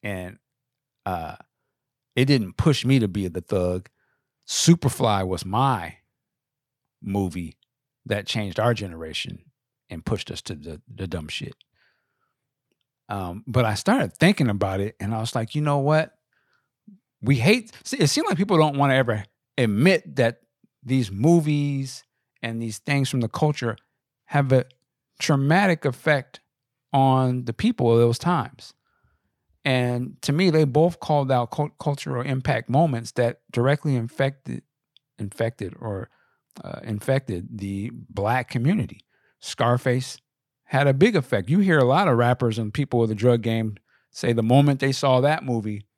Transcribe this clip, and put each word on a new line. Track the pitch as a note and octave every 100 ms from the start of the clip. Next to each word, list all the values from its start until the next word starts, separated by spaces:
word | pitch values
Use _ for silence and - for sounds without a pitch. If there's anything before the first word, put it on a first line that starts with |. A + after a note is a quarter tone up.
And, | G#2 F#2+ F2+ - _ _ _ _ _ _ -
uh, | F2+ D#2+ - - _ _ _ _ _ _ -
it |
didn't | C3 C#3 G2
push | - - C#3+
me | C3 C3+
to | G#2+
be | F#2 F#2
the | E2+
thug. | - G2 F2+ F2+ F#2 _ _ _ _ _ _
Superfly | - - E3+ C#3 - B2+ G2+ F#2+
was | F2+
my | F#2 G#2+ C3+ A#2 E2 - _ _ _ _ _ _ _ _ _ _
movie | G2 G2 F#2+ F2+ E2+ - _ _ _ _ -
that | G#2 G2+
changed | A2+ G#2 F2+
our | A2+
generation | A2+ G2+ E2 D#2+ - - F2 _ _ _ _ _
and | E2 -
pushed | A2 -
us | E2+
to | -
the, | E2+ D2+ D#2 _
the | F#2 F#2+
dumb | E2+ D2+
shit. | - - - _ _ _ _ _ _ _ _ _ _ _ _ _ _ _
Um, | G2+ F2+ F2+ -
but | A2+ A2+
I |
started | G#2 - B3+ F#2+ -
thinking | E3+ G#3 B2+
about | G2+ G2 F#2+
it, | G2+ -
and | G2+
I | A2
was | A2+
like, | B2 A2
"You | D3+
know | D3+ C#3+
what? | C#3 D#3 E3 _ _ _ _ _ _ _ - - _ _
We | G#2+ C#3
hate," | A#2+ A#3+ A3 -
see, | - C#4
it | D#3
seemed | - G#4+
like | D#3
people | G3+ F3+
don't | D#3 C#3+
wanna | C#3
ever | C3 B2 G#2+ G2+ _ _ -
admit | A#2+ G2+ D#3+ F3 - C3+
that | A#2 A#2 _ _ _ _
these | B2+ C3 G#2+
movies | G2 C3+ E3+ D3+ D3 C#3+ C#3 C3+ - _ _ _ _
and | A#2 A2+
these | A#2 G#2+
things | - C#3 C3+
from | C3
the | A#2
culture | - D3+ D3 A#2+ - _ _ _ _ _
have | C#3+ C#3
a | C3 - _ _ _ _ _
traumatic | - C#3+ C#3 E3+ G3+ E3
effect | C#3+ B2+ - D3 B2+ - _ _ _ _ _
on | C#3 C3+ C3 B2+ B2+
the | A#2+
people | A2+ A3 A#3+ B2
of | A#2
those | A#2 A#2
times. | E3+ F3 B2+ - - _ _ _ _ _ _ _ _ _
And | D3 B2+ B2 B2 C3 -
to | -
me, | C#3+ F#3
they | D#3
both | D3+ B2+ E3 E3+
called | - D3 C3+
out | C3 A#2+
cul-, | - D3 _
cultural | - C#3+ - B2+
impact | B2 C3 C3 B2 -
moments | B2+ E3 A#2+ A#2
that | - A#2+ - _
directly | - B2 D3 D#3 C3
infected, | A2+ - C3+ C#3 - B2 _ _ _ _ _ _
infected | G2+ - A#2 - F#2+ E2+
or, | A2+ G2 - _ _ _ _ -
uh, | - -
infected | - G#2 - C3+ - F#2 F#2+ A2+
the | G2 G2 G#2+
black | A#2+ A#2 G2+ G2+ B2+ A#2+
community. | B2+ B2+ G3+ A2+ - _ _ _ _
Scarface | - - A#2+ A#2+ C3 B2+ B2+ - _ _ _ _
had | _ C3+ C#3
a |
big | C3+ G3+ G3+
effect. | C3 A2 F#2
You | E3+
hear | F#3+ D#3+
a |
lot | B2 C#3+ G3
of | A#2+
rappers | A#2+ B2+ A#2+ A2
and | A2
people | - C#3 A#2+
with | A2+
the |
drug | G#2+ A#2+ A#2+
game | A2+ A2+ A2 G#2 _ _ _
say | - -
the | A#2
moment | A2+ C3 C#3+ C3+
they | C#3
saw | C3+ C#3+ B2+
that | C#3 D#3
movie | C3 A#2 G#2+ G#2 -